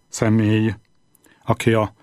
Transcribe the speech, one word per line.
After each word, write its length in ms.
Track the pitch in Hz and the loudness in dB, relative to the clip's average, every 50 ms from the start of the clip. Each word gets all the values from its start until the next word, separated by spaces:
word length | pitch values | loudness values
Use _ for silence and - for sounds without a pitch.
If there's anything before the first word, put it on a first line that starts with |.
| _ _ | _ _
személy, 680 | - - 120 110 110 113 107 104 107 110 110 113 101 - _ _ _ _ _ _ _ _ _ _ _ _ _ | -6 -2 0 2 2 2 2 2 0 0 0 -2 -4 -6 _ _ _ _ _ _ _ _ _ _ _ _ _
aki 280 | - 117 - - 117 | -4 -4 0 0 0
a 200 | 113 110 107 104 - _ | 0 0 -2 -4 -6 _